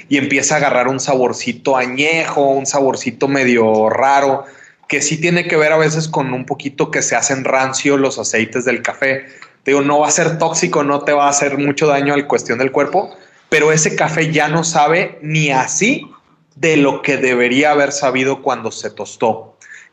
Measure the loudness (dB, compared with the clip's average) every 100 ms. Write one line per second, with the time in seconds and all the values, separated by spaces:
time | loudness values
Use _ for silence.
0 | -2 -2 0 -2 0 0 2 0 0 -2
1 | 0 0 0 -2 -6 -4 0 0 0 -2
2 | 0 0 -2 0 0 0 -2 0 0 0
3 | -6 -4 -2 0 2 4 4 4 2 2
4 | 2 4 2 0 -6 -20 -20 _ -6 -4
5 | -2 -2 0 0 0 2 4 4 2 0
6 | -2 -2 -2 -6 -6 -8 -6 -4 -2 -2
7 | -2 -2 0 -2 0 0 0 -2 0 2
8 | 0 -2 -4 -2 -2 -2 -2 -2 -4 -4
9 | -2 -2 -8 -20 -20 _ 0 0 2 2
10 | 2 2 0 0 -2 0 0 0 0 0
11 | 0 2 2 2 0 0 -2 2 2 2
12 | 2 0 0 -2 -2 -2 0 0 0 -2
13 | -4 -10 -20 _ _ 2 2 2 0 0
14 | -2 0 0 0 0 0 0 2 2 2
15 | -2 -8 -4 -2 0 0 0 0 0 0
16 | -6 -20 _ _ _ -4 0 4 2 0
17 | -2 0 0 2 2 2 2 2 0 0
18 | -2 0 -2 -2 -4 -4 -6 -8 -10 -10
19 | -14 -2 -2 -2 -8 _ -20 -20 -10